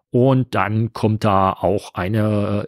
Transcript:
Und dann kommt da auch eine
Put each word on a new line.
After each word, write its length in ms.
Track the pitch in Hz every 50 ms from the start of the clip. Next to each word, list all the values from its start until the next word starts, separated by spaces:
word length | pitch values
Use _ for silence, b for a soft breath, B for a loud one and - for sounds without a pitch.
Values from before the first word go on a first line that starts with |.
| B B
Und 460 | - 123 123 135 131 131 123 - -
dann 380 | 107 95 101 107 110 117 110 -
kommt 300 | - - 110 110 107 -
da 280 | 110 98 95 95 95 -
auch 400 | - - 90 98 101 - - -
eine 720 | - 98 95 107 110 107 107 104 104 101 101 101 104 -